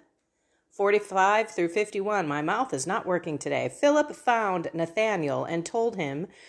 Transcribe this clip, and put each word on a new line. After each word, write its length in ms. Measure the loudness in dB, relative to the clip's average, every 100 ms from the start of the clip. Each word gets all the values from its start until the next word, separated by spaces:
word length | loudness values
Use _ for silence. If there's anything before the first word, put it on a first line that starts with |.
| _ _ _ _ _ _ _
forty-five 800 | -2 2 2 2 4 4 4 2
through 200 | 0 0
fifty-one. 580 | 0 -2 -2 -2 -2 0
My 160 | -2
mouth 280 | -2 -2 -2
is 140 | -2 -2
not 220 | -4 0
working 320 | -2 -2 -6
today. 280 | -2 -2 -2
Philip 480 | 2 4 4 2 -2
found 540 | 0 2 2 -2 -4
Nathanael 720 | -4 -2 0 0 0 0 -2
and 220 | -2 -4 -2
told 300 | -2 -2 -2
him, 320 | -4 -4 -8 -12